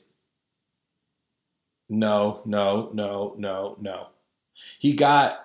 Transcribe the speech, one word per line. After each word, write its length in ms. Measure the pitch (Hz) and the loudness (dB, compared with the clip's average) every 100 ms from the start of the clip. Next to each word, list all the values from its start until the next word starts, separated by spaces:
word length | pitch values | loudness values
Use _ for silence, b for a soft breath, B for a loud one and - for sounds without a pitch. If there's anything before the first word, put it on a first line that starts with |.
| _ _ _ _ _ _ _ _ _ _ _ _ _ _ _ _ _ _ - | _ _ _ _ _ _ _ _ _ _ _ _ _ _ _ _ _ _ -6
No, 540 | 107 107 104 104 104 | 0 2 2 2 -2
no, 460 | 110 104 98 104 110 | -4 0 2 0 -2
no, 440 | 107 101 101 104 - | -6 -6 -4 -8 -8
no, 380 | 101 95 101 - | -6 -6 -8 -8
no. 280 | 101 92 - _ _ _ _ B B B | -10 -12 -14 _ _ _ _ B B B
He 140 | 143 | 0
got, 440 | 143 143 143 131 - | 4 6 6 4 0